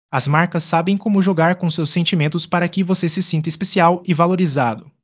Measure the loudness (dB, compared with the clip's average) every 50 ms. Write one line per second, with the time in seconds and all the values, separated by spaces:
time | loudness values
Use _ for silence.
0 | _ -6 -4 -2 0 2 2 2 2 0 -2 -4 -4 0 0 0 0 0 -2 -2
1 | 0 0 2 2 2 2 2 2 2 2 2 0 -2 -4 -2 -2 -2 -2 0 -2
2 | 0 0 0 0 0 0 0 -4 -4 -2 -2 -2 -2 0 -2 -2 0 0 0 0
3 | 0 -2 -2 -2 -2 -2 -2 -2 -2 -2 -6 -6 -6 -2 0 4 4 4 4 2
4 | 0 -2 0 2 2 2 2 2 0 0 0 0 0 0 -2 -4 -10 -18 _ _